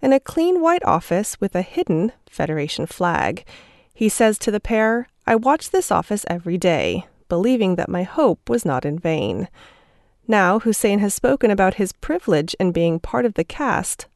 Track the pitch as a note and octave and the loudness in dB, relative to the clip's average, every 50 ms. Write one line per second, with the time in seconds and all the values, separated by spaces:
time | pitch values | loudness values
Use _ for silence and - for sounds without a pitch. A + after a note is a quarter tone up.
0 | C4+ C4 C4+ C4+ - - - D#4+ E4 F4+ F#4 F4 D#4+ E4 F4 F4 - - - E3 | 2 2 2 2 2 -2 -2 0 0 2 2 2 2 2 2 2 2 0 0 0
1 | - - E3+ F#3+ G#3+ - - - G3+ G3 - F3 - - - E4+ F4+ - E3+ D#3 | 0 -2 -2 -2 -2 -4 -6 -6 -6 -4 -2 -4 -6 -4 -4 -4 -2 0 0 0
2 | F#3+ A3+ - _ _ _ - - D3+ D#3 D#3 D3+ C#3+ D#3+ - - D#3 - - - | 0 -2 -4 _ _ _ -6 -4 -4 -2 -2 -4 -4 -4 -6 -6 -8 -8 -4 -2
3 | F#3 F3 E3 C#3+ C2+ F#2 - - - - - - - - _ _ _ _ _ - | -2 0 0 0 -2 -2 -4 -6 -12 -18 -20 -20 -20 -20 _ _ _ _ _ -2
4 | A3 G#3 - - A#3 A3 G#3+ - - A#3 G#3 G#3+ - - A3+ A3 A3 A3 A3+ A#3+ | 0 0 2 2 2 2 2 0 -2 -2 -2 -2 -2 -2 0 2 2 2 0 -2
5 | B3 - _ _ _ - A3+ A3+ A3+ C4 D4+ D#4+ - - - F#4+ - - - E3+ | -4 -8 _ _ _ 0 0 2 4 2 2 2 0 -2 -2 0 0 2 0 0
6 | - - G#3 G3+ - - F3 F3 F3 E3+ F3+ F3 F3+ F3+ D#3+ - C#2+ F2 F2+ F3+ | 0 -2 -4 -4 -4 -4 -6 -4 -4 -4 -2 0 2 2 2 2 0 0 -2 -4
7 | - - _ _ _ - F3 E3+ G3 B3 C4 A#3 G3+ F#3 F3+ F3 - - F#3 F3 | -6 -10 _ _ _ -4 -2 0 2 2 2 2 2 2 0 0 -2 -2 -2 -4
8 | F#3 - - E4 D4+ A3 - - _ - A#3 A#3 - E3+ C3+ B2 - D3 D#3 E3+ | -4 -2 0 2 2 2 2 0 _ -2 -2 -2 0 -2 -2 -2 -2 -4 -4 -4
9 | - E3 D#3+ D#3 - G#2 F2+ - F#3+ - - - - - - _ _ _ _ _ | -2 -2 -2 0 -2 -2 -4 -6 -8 -10 -12 -18 -20 -20 -20 _ _ _ _ _
10 | _ _ _ _ _ - G#3+ G#3 F#3 F3 G3 A3+ - A3+ G#3 - - G#3 G3+ G#3 | _ _ _ _ _ 2 4 4 4 4 2 2 2 0 0 2 2 2 2 2
11 | G#3 G3+ - - - B3 C#4+ - - A3 G3+ G3 F#3+ F#3+ F#3 - G3+ - - _ | 0 0 -2 0 0 0 2 2 2 2 4 4 2 2 2 0 -4 -4 -6 _
12 | - - D#4 F4+ - A3+ E3+ D3 D#3 - - - F#3+ F3+ E3+ E3+ E3+ E3+ D#3+ E3 | -6 -6 -4 -4 0 0 0 0 0 -2 -4 -2 -2 0 0 2 0 0 0 -2
13 | - - - B3 B3 A3+ - - E3+ - - - D4 A#3+ F#3 - F3+ - - - | -4 -4 -2 0 0 0 0 -4 -4 -4 -6 -4 -2 -2 0 -2 -2 -4 -8 -10
14 | - - _ | -12 -18 _